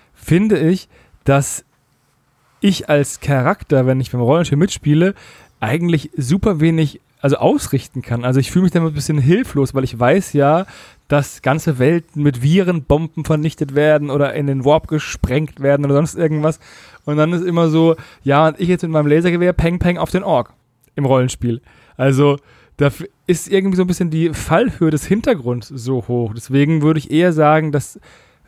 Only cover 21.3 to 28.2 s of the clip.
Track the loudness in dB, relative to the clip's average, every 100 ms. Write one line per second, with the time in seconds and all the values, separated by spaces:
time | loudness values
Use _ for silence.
21.3 | -4 -6 -6 _ _ _ -2 0 4 2
22.3 | 2 _ _ _ -2 -2 -2 -16 _ -4
23.3 | -4 0 -2 0 0 0 -2 -2 0 -2
24.3 | -4 0 0 0 0 0 0 -2 -2 0
25.3 | -2 -2 -6 -8 -12 -6 -6 -4 -4 -4
26.3 | -8 -2 0 2 2 2 0 -2 0 2
27.3 | 2 2 2 0 -4 -6 -16 -20 _